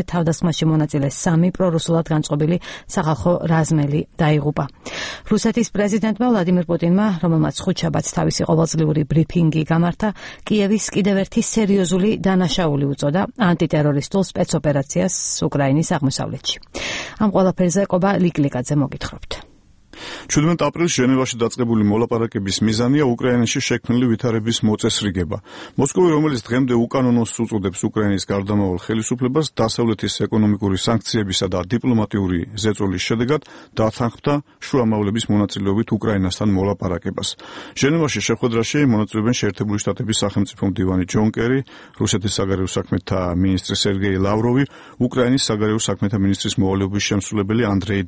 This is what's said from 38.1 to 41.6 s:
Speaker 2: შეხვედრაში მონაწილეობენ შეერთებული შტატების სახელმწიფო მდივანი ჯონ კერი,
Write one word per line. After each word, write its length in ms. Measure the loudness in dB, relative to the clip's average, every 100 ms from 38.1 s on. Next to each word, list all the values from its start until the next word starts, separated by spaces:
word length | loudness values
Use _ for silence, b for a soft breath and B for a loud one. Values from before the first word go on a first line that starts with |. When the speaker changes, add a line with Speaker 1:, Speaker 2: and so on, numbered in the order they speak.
| -2
Speaker 2:
შეხვედრაში 600 | -2 -2 0 0 0 2 2
მონაწილეობენ 440 | 2 0 0 0 0
შეერთებული 400 | -2 -2 -2 -2
შტატების 380 | -2 -4 -2 -2
სახელმწიფო 440 | 0 0 -2 -2 -4 0
მდივანი 300 | 0 0 0
ჯონ 220 | 0 0
კერი, 280 | 0 0 -2